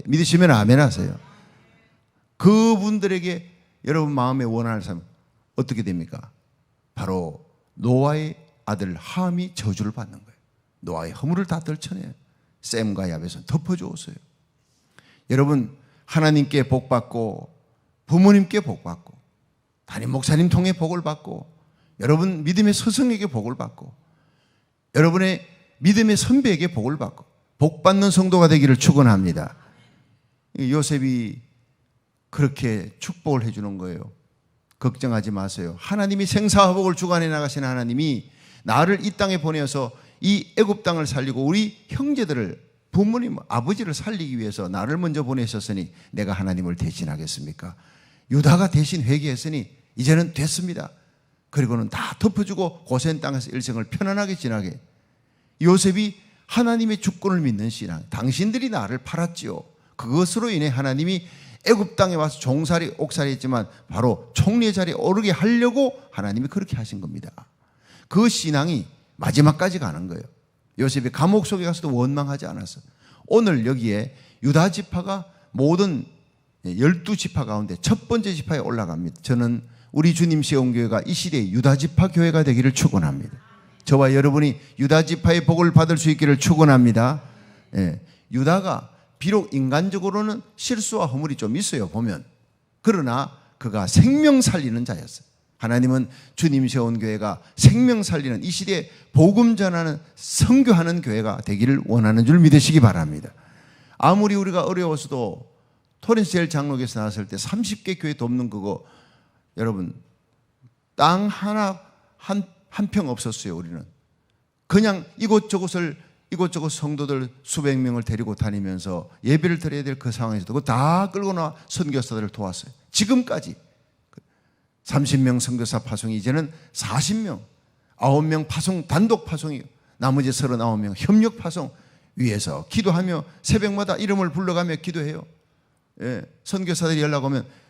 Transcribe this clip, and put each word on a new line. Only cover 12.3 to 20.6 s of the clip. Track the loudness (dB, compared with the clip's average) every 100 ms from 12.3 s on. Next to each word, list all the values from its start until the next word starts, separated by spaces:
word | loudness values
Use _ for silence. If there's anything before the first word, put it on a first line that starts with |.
| _ _ _
셈과 | -8 -4 -4 -4 -4
야벳은 | -6 -10 -12 -4
덮어주었어요. | -4 -2 -6 -8 -14 -16 -20 _ _ _ _ _ _ _ _ _ _ -2
여러분, | 2 4 2 -2 -8 _ _ -4
하나님께 | 2 4 4 2 0 0
복 | 0 0
받고 | -2 -2 -6 -6 -8 -14 _ _ _ _ _ 0
부모님께 | 6 8 8 6 0
복 | -4 -6
받고 | -10 -14 -16 -20 _ _ _ _ _ _ -16
담임 | -10 -6
목사님 | -4 0 4 4
통해 | 4